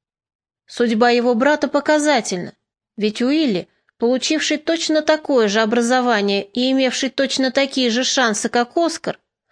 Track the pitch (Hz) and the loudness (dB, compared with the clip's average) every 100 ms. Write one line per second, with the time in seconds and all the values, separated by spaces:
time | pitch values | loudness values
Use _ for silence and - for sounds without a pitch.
0 | _ _ _ _ _ _ _ - 240 220 | _ _ _ _ _ _ _ -2 0 2
1 | 240 240 240 233 277 294 277 285 285 302 | 4 4 2 2 2 2 0 0 2 2
2 | 294 269 208 180 156 - _ _ _ - | 2 0 -2 -6 -8 -16 _ _ _ -4
3 | 214 208 247 302 294 185 - _ _ _ | -4 0 0 0 0 -2 -6 _ _ _
4 | 233 254 - 311 - 302 - 330 - 311 | 0 0 0 -2 -2 -2 -2 -4 0 0
5 | 302 311 311 262 214 208 220 233 233 254 | 2 0 0 2 2 2 0 0 2 0
6 | 247 214 202 202 190 - 254 269 254 240 | 2 0 0 -2 -2 -2 0 2 0 -2
7 | 269 - 262 - 262 262 269 269 247 226 | -4 -2 -2 -2 -2 0 -2 0 0 0
8 | 254 - 240 208 233 240 240 - 330 - | 0 0 0 0 -2 -2 0 0 -2 -2
9 | - - _ _ _ | -8 -10 _ _ _